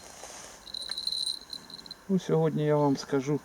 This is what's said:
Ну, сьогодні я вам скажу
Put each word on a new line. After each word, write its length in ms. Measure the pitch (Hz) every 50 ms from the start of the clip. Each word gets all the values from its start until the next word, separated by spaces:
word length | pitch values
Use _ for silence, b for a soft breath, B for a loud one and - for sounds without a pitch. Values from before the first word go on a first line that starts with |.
| - - - - - - - - - - - - - - - - - - - - - - - - - - - - - - - - - - - - - - - - - -
Ну, 100 | 196 180
сьогодні 460 | - - 160 160 160 160 143 147 151
я 120 | 151 151
вам 200 | 147 147 143 135
скажу 440 | 131 - - - 139 131 143 151 139